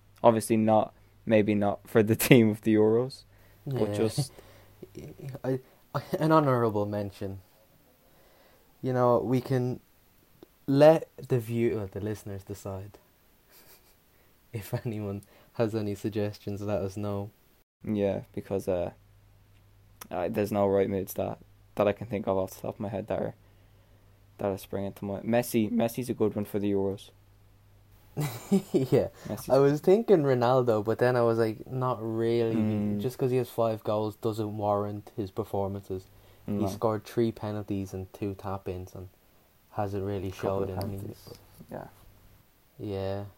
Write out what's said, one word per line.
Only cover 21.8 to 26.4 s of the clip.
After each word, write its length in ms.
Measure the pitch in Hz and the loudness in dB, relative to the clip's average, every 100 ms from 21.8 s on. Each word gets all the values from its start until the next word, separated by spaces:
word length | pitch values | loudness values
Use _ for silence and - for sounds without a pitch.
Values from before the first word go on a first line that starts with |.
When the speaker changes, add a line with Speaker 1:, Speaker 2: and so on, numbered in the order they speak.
| 101 | 0
Speaker 1:
I 60 | |
can 160 | 101 110 | 0 -4
think 180 | 101 - | -4 -2
of 100 | 95 | -2
off 140 | 95 - | -2 -6
the 60 | |
top 120 | 110 | -12
of 60 | - | -8
my 80 | 104 | -8
head 180 | 101 107 | -8 -6
that 140 | 92 | -4
are, 140 | 104 - _ _ - _ _ _ _ _ _ - | -6 -8 _ _ -20 _ _ _ _ _ _ -8
that 80 | 101 | -4
are 100 | 98 | -6
springing 340 | - 98 98 | -6 -8 -6
to 100 | - | -8
mind. 200 | 101 98 | -8 -8
Messi, 460 | 104 117 120 120 107 | -2 0 0 0 0
Messi's 400 | 117 117 123 123 | 0 -2 -2 -6
a 40 | |
good 200 | 113 107 | 0 0
one 100 | 104 | 0